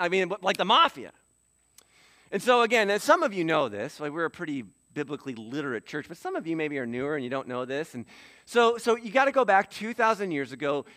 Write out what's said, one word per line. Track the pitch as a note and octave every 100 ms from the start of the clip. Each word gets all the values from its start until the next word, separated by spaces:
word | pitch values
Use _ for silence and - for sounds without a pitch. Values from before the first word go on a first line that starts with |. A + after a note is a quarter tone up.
I | F3
mean, | F#3+ F3+ G3+
like | F#3 G3
the |
mafia. | F#3 B3+ E4 - F#2 - _ _ _ _ _ _ _ _ _ _ -
And | F#3+
so | A#3 B3
again, | A#3 A#3 G3+
and | G#3
some | A#3+ E4+
of | D4+
you | G3
know | D#3+ D#3 C3
this, | G2+ C3 -
like, | D3+
we're | D3+
a | D#3+
pretty | - E3 C#3 G2+ _ _
biblically | D3 C#3+ C#3+ C#3
literate | A2+ A2 C#3 C#3+ A2+ -
church, | D3 C3
but | F3
some | F#4
of | F#4 D#3+
you | D#3+
maybe | D#3 C#3+
are | A#2+
newer | B2 C#3
and | D3+
you | B2
don't | C3+ B2
know | B2
this. | B2+ C3+ D#3+
And | - A2+ - - -
so, | - A#3+ A#3 A#3
so | A#3+ A#3
you | A#3
gotta | C4 C4+
go | C4+
back | A3 G3 G3+
two | - G#3+
thousand | A#3 A3 G3+ G3
years | D3 B2+
ago. | B2+ C#3+ C#3+ -